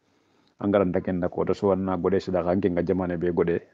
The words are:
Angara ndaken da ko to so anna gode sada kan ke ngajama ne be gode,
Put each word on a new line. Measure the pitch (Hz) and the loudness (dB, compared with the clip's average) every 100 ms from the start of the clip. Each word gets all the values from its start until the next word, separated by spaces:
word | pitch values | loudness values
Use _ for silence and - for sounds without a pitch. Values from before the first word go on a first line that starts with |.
| _ _ _ _ _ - | _ _ _ _ _ -6
Angara | 101 101 | 2 2
ndaken | 92 90 90 92 | 2 0 -2 -2
da | 87 | -2
ko | - | -2
to | 87 | -2
so | 92 101 | 0 2
anna | 95 95 92 | 2 0 -2
gode | 92 95 | 0 0
sada | - 90 | 0 -2
kan | 87 98 | 0 2
ke | 92 | 0
ngajama | 87 85 92 90 | 0 0 0 -2
ne | 87 | -2
be | 87 | -2
gode, | 85 85 85 - | 0 0 -2 -6